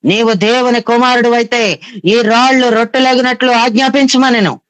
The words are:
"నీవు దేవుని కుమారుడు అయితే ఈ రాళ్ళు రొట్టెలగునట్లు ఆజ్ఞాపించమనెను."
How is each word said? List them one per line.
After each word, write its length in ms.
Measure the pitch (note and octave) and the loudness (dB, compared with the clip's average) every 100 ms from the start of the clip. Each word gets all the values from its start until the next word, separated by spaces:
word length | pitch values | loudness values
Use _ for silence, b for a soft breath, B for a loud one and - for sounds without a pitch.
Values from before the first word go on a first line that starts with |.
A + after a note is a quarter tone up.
| - | 0
"నీవు 280 | G#3 A3+ | 0 0
దేవుని 480 | G#3+ G#3 B3 B3 A#3+ | 0 0 0 0 -2
కుమారుడు 480 | - A#3+ B3+ B3 A#3+ | 0 0 2 2 0
అయితే 500 | A#3 A#3 A#3+ A3 D3 B A#3 E3+ | 0 -2 -2 -2 -4 B -6 -2
ఈ 160 | A3+ | 0
రాళ్ళు 460 | A3 A3+ B3+ C4 B3+ | 2 2 2 2 2
రొట్టెలగునట్లు 840 | A3+ A#3 C4 C4 B3+ B3+ B3+ B3+ | 0 0 0 0 0 -2 -2 0
ఆజ్ఞాపించమనెను." 1080 | A#3+ A#3+ A3 C4+ C#4+ C4+ C4 C4 A#3+ F#3 A2+ _ | 0 0 0 0 0 0 2 0 0 -2 -4 _